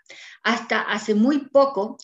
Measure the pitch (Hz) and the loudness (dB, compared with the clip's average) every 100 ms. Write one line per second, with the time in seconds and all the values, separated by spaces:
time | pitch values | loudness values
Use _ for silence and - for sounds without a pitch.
0 | _ - - - 208 233 - 220 - 208 | _ -20 -20 -8 -4 -4 -2 -6 -4 -6
1 | - 208 240 294 - 277 277 196 220 - | -2 2 2 0 0 2 2 0 -8 -10